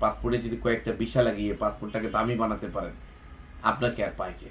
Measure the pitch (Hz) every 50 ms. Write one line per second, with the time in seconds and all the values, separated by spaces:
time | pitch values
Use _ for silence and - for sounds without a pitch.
0 | 110 107 - - - 120 123 120 117 113 117 113 - 123 113 - - 113 - -
1 | 120 - - 131 120 113 - 101 104 104 98 - 107 107 - - 113 104 - 113
2 | 107 110 98 107 117 120 120 110 113 110 107 98 - 90 - 101 90 82 - -
3 | - - - - - - - - - - - - - 113 - - 131 120 120 113
4 | 101 - - - 92 90 90 - - -